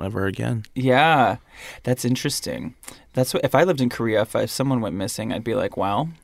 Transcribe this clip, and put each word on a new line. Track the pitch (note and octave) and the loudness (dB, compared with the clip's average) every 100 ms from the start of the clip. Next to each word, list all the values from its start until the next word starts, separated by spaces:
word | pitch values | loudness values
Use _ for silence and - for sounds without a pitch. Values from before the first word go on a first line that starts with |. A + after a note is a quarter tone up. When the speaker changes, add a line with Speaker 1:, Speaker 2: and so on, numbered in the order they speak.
Speaker 1:
ever | F#2+ G#2+ G2 | -6 -4 -4
again. | G#2 A#2 A#2 G#2 - | -2 -4 -4 -6 -2
Speaker 2:
Yeah. | C3 B2+ D#3 D3+ A2 A2 - - - - | 2 6 6 6 4 2 -6 -20 -18 -8
That's | - B2+ B2 | -4 -2 0
interesting. | B2+ D3 - - B1 - - - - _ | 0 -2 -4 -6 -8 -10 -12 -18 -20 _
That's | - B2+ | -2 0
what, | - | 0
if | C3+ C3+ | 2 4
I | |
lived | F3+ D3 | 4 2
in | B2 | 0
Korea, | - A#2 G#2+ | 0 0 2
if | A2 A2+ | 0 0
I, | |
if | A2 | -2
someone | - C3+ B2+ | -2 0 0
went | G#2 F#2 | -2 -4
missing, | G2 - A2 | -6 -6 -6
I'd | G2+ | -6
be | A#2 G#2+ | -2 -2
like, | G2 - | -2 -2
"Wow." | G2 G#2 E3 D#3+ | -2 -2 -2 -8